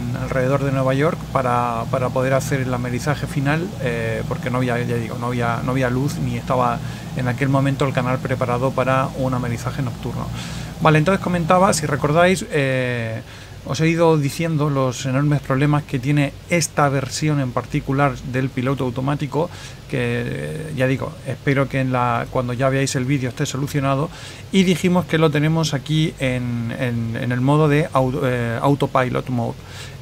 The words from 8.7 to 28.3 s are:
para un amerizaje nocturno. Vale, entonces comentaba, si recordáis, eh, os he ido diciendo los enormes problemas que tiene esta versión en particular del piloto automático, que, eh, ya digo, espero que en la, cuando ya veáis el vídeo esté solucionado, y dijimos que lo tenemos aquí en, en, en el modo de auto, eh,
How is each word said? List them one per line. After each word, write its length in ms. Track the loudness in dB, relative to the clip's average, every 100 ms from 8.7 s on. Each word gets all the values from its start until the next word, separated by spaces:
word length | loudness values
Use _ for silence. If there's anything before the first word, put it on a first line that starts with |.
para 380 | 0 2 2 0 -2
un 160 | -2
amerizaje 480 | -2 -2 -4 -4 -4
nocturno. 460 | -4 -4 -6 -6 -6 -6 -8 -8 -10 0
Vale, 160 | 4 4
entonces 240 | 4 2
comentaba, 520 | 2 0 4 6 6
si 120 | 4 0
recordáis, 600 | 0 2 6 6 4 0
eh, 680 | 0 0 0 0 -2 -4 -6 -10 -16 -16 -14 -6
os 160 | 0
he 80 | 2
ido 280 | 4 4 4
diciendo 520 | 2 -2 -2 0 2
los 360 | 2 0 0 -2
enormes 360 | 2 2 2
problemas 420 | 2 2 4 2
que 160 | 0 -2
tiene 320 | 0 2 0 -4 -2
esta 380 | 0 0 2 2
versión 540 | 2 -2 -2 0 0
en 100 | 0
particular 680 | -2 -2 -4 0 2 2 0 -4
del 180 | -2 -2
piloto 360 | -2 -2 0 -2
automático, 640 | -2 -2 -2 -2 -2 -4 -6 -14 -16 -6
que, 80 | -4
eh, 760 | -2 -2 -4 -4 -6 -6 -6 0
ya 100 | 0
digo, 240 | 0 -2 -8 -8
espero 400 | -4 0 2 2
que 140 | 0
en 100 | 0
la, 340 | 0 2 0 0
cuando 220 | -2 -2
ya 160 | 0 0
veáis 260 | 2 0 0
el 80 |
vídeo 240 | 0 0 -2
esté 180 | -4 -4
solucionado, 640 | -2 -2 0 0 0 -2 -6 -16 -16 0
y 100 | 2
dijimos 420 | 4 4 2 2 2
que 120 | 2
lo 120 | 4
tenemos 440 | 4 2 2 2
aquí 400 | -2 0 2 2 0
en, 540 | -2 0 -2 -2 -4 -2
en, 380 | -2 -2 -2 -2
en 100 | -2
el 80 | 2
modo 260 | 4 4 6
de 220 | 4 2
auto, 300 | 2 0 0
eh, 340 | 0